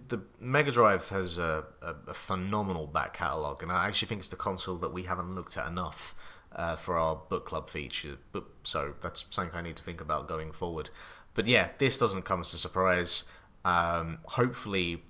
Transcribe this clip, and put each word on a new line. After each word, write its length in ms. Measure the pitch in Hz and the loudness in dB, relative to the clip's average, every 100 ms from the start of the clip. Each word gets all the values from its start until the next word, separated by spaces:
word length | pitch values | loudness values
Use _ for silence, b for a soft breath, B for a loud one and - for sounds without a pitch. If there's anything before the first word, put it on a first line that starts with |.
| - | -4
the 140 | 117 - - | -6 -6 -10
Mega 320 | 123 139 147 | 2 4 6
Drive 380 | 120 110 95 - | 8 8 8 2
has 280 | 98 90 85 | -2 0 0
a, 280 | 82 78 78 - | 0 0 -2 -10
a, 140 | 85 76 - | -10 -10 -10
a 20 | |
phenomenal 760 | - - 95 92 107 98 85 76 | -10 -2 -2 0 0 0 -2 0
back 260 | 76 67 | 0 0
catalogue, 480 | - 82 76 73 73 | -2 -2 0 -2 -4
and 120 | 82 | -2
I 140 | 90 92 | 0 2
actually 200 | 104 104 | 0 -2
think 120 | 107 | -4
it's 100 | - | -6
the 80 | - | -4
console 400 | 104 92 - 90 | -2 -2 -4 -4
that 160 | 85 | -4
we 100 | 87 | -4
haven't 320 | 87 92 87 92 | -4 -4 -4 -6
looked 220 | 85 - | -6 -6
at 100 | - | -4
enough, 480 | 90 85 - - b b b b - | -4 -4 -6 -10 b b b b -4
uh, 220 | 85 80 | -2 -2
for 200 | - 85 | 0 2
our 200 | 80 78 | 2 0
book 280 | - 85 - | -2 -6 -4
club 240 | 80 - | -6 -6
feature, 500 | 82 67 - 76 67 - | -6 -6 -6 -6 -10 -8
but, 140 | 98 - - | -8 -8 -10
so 300 | - 80 71 73 | -6 -2 -2 -4
that's 240 | 87 - - | -8 -8 -6
something 220 | - 90 | -6 -4
I 80 | 85 | -4
need 140 | 85 80 | -8 -8
to 80 | |
think 160 | - 85 | -10 -8
about 300 | 78 76 73 | -2 -2 -2
going 240 | 80 78 | -4 -6
forward. 380 | 78 87 82 73 B B B B | -6 -4 -4 -6 B B B B
But 120 | - 107 | 0 4
yeah, 260 | 120 87 - | 6 4 4
this 220 | 135 - | 2 6
doesn't 220 | 117 95 | 4 2
come 180 | - 92 | 0 0
as 140 | 85 | 0
a 40 | 82 | -2
surprise. 680 | 85 92 92 90 87 - b b b - | -2 4 4 6 4 2 b b b -4
Um, 560 | 92 87 85 85 82 78 - | 4 4 4 2 -2 -6 -4
hopefully 760 | - 127 127 107 98 85 82 - | 2 2 2 -2 0 2 -2 -6